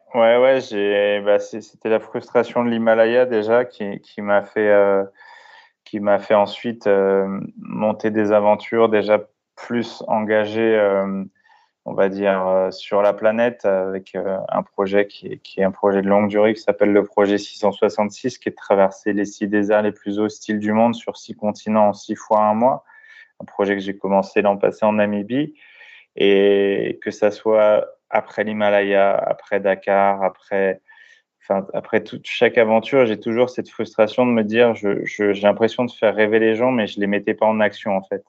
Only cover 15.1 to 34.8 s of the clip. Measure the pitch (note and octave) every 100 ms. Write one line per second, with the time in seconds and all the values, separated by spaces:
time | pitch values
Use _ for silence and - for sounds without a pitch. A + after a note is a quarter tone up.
15.1 | - F#2+ - - - F#2+ G2 G2+ G2 G2
16.1 | G2+ G#2 G#2 G#2+ A2 - G2+ G#2 G2+ G2
17.1 | - G2+ G2+ - - G#2 G2+ G#2+ G#2 G#2
18.1 | - B2+ - G#2+ - - G2+ F#2+ - G#2+
19.1 | G2+ G2+ - G#2 G#2 G2+ G#2+ G#2 G#2 G#2
20.1 | G2+ G#2+ - - G#2+ G#2 A2 A#2 A2+ -
21.1 | - - - G#2 - - G#2+ G#2 G2 -
22.1 | G#2 - G#2+ G#2+ A2 B2 C#3+ - - -
23.1 | - - - - - G2+ G2 G2 G2 F#2+
24.1 | G2 F#2+ A2 G2+ G2+ G#2+ - G#2+ G#2+ G#2
25.1 | G#2 G2+ B2+ D3+ - - - - - _
26.1 | - G2 G2 G2+ G2+ G2+ G2 A2+ A2+ A2
27.1 | - G#2+ - A2 A2 G#2+ G#2+ - - _
28.1 | A2 - - G#2+ G#2+ G#2 G2+ G2+ G2 G2
29.1 | - - - - G2+ G2 F#2+ - G2 G2
30.1 | G2 F#2+ - - G2 G2 F#2 _ - -
31.1 | _ _ _ - G2 F#2+ - - G#2+ -
32.1 | A2+ - - A#2 A#2+ A2 A2 A2+ C#3 A#2+
33.1 | G#2 A#2 A2+ B2+ - - - A2 - G#2+
34.1 | - B2 A#2 G#2+ A2+ A#2+ A2